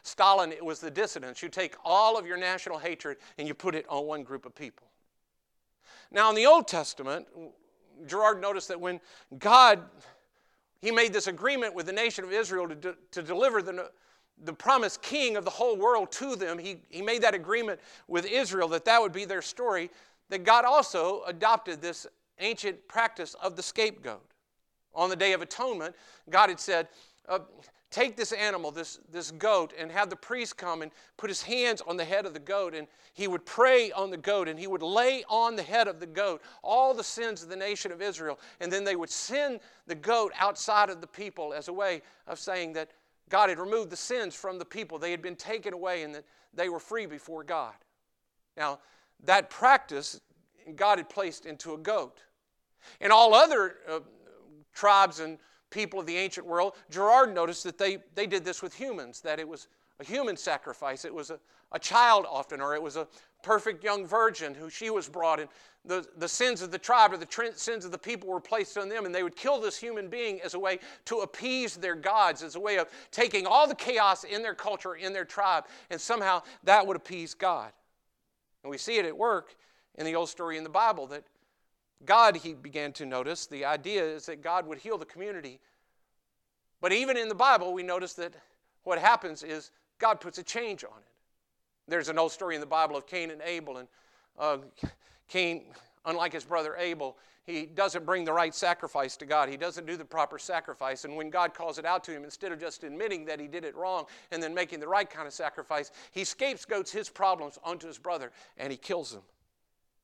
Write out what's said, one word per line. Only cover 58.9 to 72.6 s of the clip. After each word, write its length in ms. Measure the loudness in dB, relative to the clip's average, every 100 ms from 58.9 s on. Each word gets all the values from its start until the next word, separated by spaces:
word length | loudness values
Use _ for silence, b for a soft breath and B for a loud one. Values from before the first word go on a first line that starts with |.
| -8 -10 -10
that 180 | -6 -6
it 80 | -6
was 220 | -14 -18 _ _ -20
a 40 |
human 320 | -8 -4 -4 -4
sacrifice. 680 | -4 -4 -6 -8 -8 -8
It 100 | -10
was 160 | -10 -10
a, 80 | -14 b b b
a 80 | -8
child 480 | 2 6 8 6 4
often, 320 | -4 -6 -6
or 140 | -4
it 80 | -4
was 140 | -4 -8
a 100 | -10 b b _
perfect 420 | 2 2 2 -4
young 220 | -4 -4 0
virgin 480 | 2 2 2 -8
who 140 | -10 -12
she 220 | -8 -4
was 180 | -4 -4
brought, 300 | -2 0 0
and 100 | -2 b b b
the, 220 | -6 -6 -6 -8
the 100 | -6
sins 320 | 0 0 0
of 100 | -6
the 80 | -8
tribe 340 | 2 8 8
or 40 | 6
the 100 | -6
tr-, 280 | -6 -6
sins 300 | -6 -8 -8
of 80 | -8
the 60 | -10
people 300 | -8 -8 -6
were 120 | -8
placed 360 | -4 -4 -4 -6
on 120 | -6
them, 180 | -6 -4
and 80 |
they 80 | -4
would 140 | -4 -4
kill 240 | 0 0
this 180 | -2 -6
human 300 | -8 -8 -8
being 320 | -6 -6 -6
as 140 | -8
a 40 | -4
way 200 | -2 -2 B B
to 140 | -6 -4
appease 580 | -4 -6 -4 -2 -4 -4
their 180 | -6
gods, 480 | -2 0 4 4 2
as 140 | -8
a 40 | -6